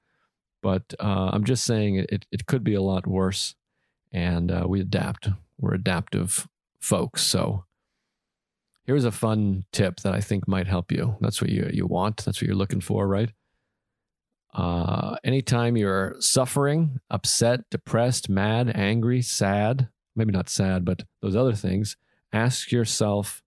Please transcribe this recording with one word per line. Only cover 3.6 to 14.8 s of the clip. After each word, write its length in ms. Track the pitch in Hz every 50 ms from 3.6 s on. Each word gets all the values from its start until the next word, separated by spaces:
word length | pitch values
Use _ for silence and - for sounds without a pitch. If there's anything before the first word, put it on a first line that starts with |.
| _ _ _ _ _ _ _ _ _ -
and, 400 | - 90 87 90 87 85 85 87
uh, 140 | 87 87 87
we 140 | 92 95 98
adapt. 480 | 92 98 98 - - - 113 - - 104 95 - - _ _ -
We're 160 | - 104 101
adaptive 760 | 95 101 95 90 82 - - - 98 92 92 - - - - _ _ _ _ _ -
folks, 400 | - - - 85 71 - - -
so 460 | - - - 92 - - 104 95 - _ _ _ _ _ _ _ _ _ _ _ _ _ _ _ _ _ _ _ _ _ _ _ -
here's 200 | 123 139 147 123
a 80 | 117
fun 540 | 101 - 117 110 110 107 104 101 95 95 - -
tip 280 | - - 98 90 87 -
that 140 | - 98 92
I 80 | 101
think 260 | 101 - 104 95 - -
might 180 | 95 95 90 95
help 220 | 98 87 85 -
you. 280 | - - - 120 104 -
That's 220 | - - - -
what 80 | - -
you, 180 | - - - -
you 160 | - - 90
want. 380 | 90 90 87 98 107 110 - -
That's 160 | 101 95 -
what 60 | -
you're 100 | 101 98
looking 240 | 95 98 - - 95
for, 260 | 90 - 107 101 101
right? 240 | 95 98 101 117 117 - _ _ _ _ _ _ _ _ _ _ _ _ _ _ _ _ _ _ _ _ _ _ _ -
Uh, 600 | - 90 87 87 87